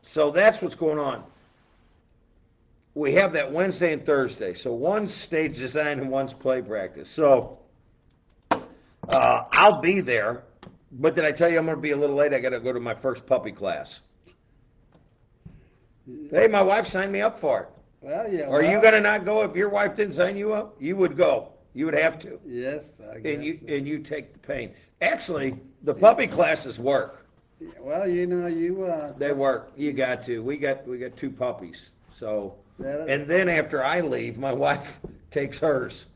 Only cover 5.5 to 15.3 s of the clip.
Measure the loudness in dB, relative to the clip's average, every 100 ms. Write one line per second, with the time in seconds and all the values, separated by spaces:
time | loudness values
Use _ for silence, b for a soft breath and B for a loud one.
5.5 | -4 -6 -2 -2 -4 -4 -4 -4 -4 -2
6.5 | -2 -2 -6 -8 -12 -12 2 6 6 4
7.5 | -16 _ _ _ _ _ _ _ _ _
8.5 | -2 -2 -20 _ _ 0 2 4 2 2
9.5 | 8 8 8 0 0 0 0 0 -6 -12
10.5 | _ -20 _ _ 0 0 2 0 2 4
11.5 | 4 0 -2 -2 0 0 2 2 2 -2
12.5 | -2 -4 -4 -4 -4 -4 -6 0 0 0
13.5 | -6 -6 -4 -8 -18 _ _ _ _ _
14.5 | _ _ _ _ _ _ _ _